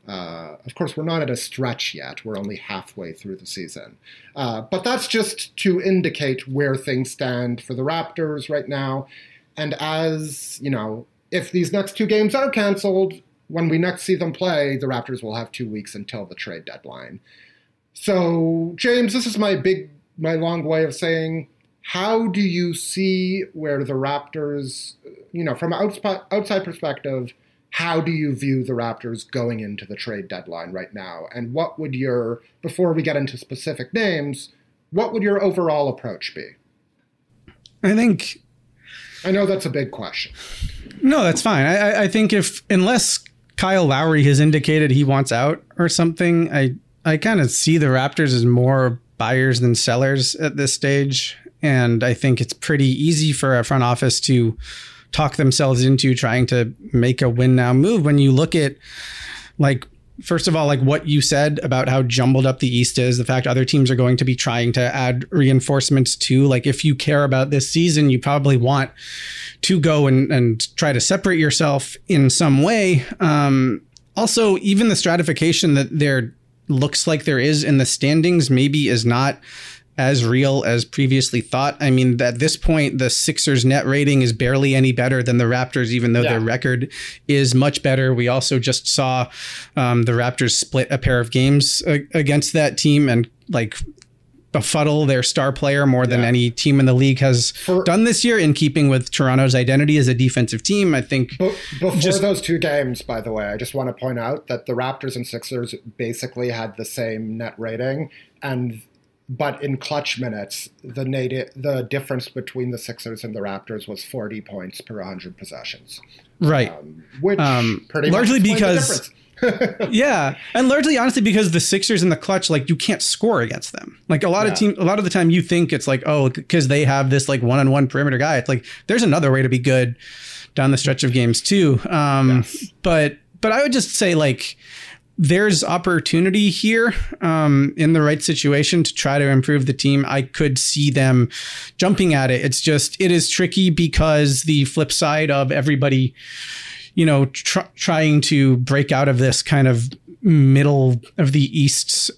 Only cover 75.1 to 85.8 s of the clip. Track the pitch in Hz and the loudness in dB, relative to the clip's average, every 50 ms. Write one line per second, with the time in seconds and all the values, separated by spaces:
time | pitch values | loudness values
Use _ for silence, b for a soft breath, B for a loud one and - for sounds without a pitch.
75.1 | 165 175 170 160 151 - 160 165 170 - - 165 143 139 139 - - 156 147 143 | 0 2 0 0 -2 0 0 0 2 2 2 4 4 2 2 0 0 0 0 2
76.1 | 135 131 117 117 - _ _ _ _ _ _ - 147 131 135 143 - - - - | 2 0 -2 -4 -6 _ _ _ _ _ _ -2 0 0 0 0 -2 -2 -2 0
77.1 | 160 147 - 160 143 131 123 147 156 147 147 - 147 135 131 - - - - 139 | 0 0 0 0 0 2 2 2 2 0 2 2 2 2 2 2 0 0 0 2
78.1 | 151 160 156 180 175 170 143 127 131 127 135 143 143 151 143 107 123 117 110 120 | 2 2 4 4 4 2 2 4 4 4 4 2 2 2 2 2 2 2 2 2
79.1 | 120 123 135 139 135 - B B B B B B B B B B _ - 131 131 | 2 2 2 0 -2 -4 B B B B B B B B B B _ -2 0 2
80.1 | 143 131 117 113 120 131 139 139 135 139 - 95 120 120 120 - - - 139 131 | 2 2 2 2 2 2 4 2 2 0 0 0 0 0 -2 -4 -2 -2 0 2
81.1 | 135 135 123 - - 123 - - - 127 135 143 - - 147 139 127 131 127 127 | 2 2 2 0 -2 -4 -4 -2 -2 -2 0 -2 -2 -2 0 2 2 4 4 2
82.1 | 123 120 120 123 120 117 147 156 151 - - - 160 156 147 135 - 131 131 123 | 2 2 0 0 0 0 0 -2 0 0 0 2 2 2 2 0 0 0 0 0
83.1 | - - - - 151 - - 156 139 127 120 131 135 143 95 123 135 143 147 143 | 0 0 -2 -2 -2 -2 0 2 2 2 4 4 2 2 2 0 0 2 2 4
84.1 | 143 135 127 120 113 110 127 120 135 135 139 139 135 135 131 131 120 120 123 131 | 4 4 4 2 0 0 0 0 2 2 2 2 4 4 4 2 2 2 0 0
85.1 | 135 127 120 123 120 120 123 113 123 123 131 131 - 135 | 0 0 0 2 2 2 2 2 0 0 -2 -2 -2 -2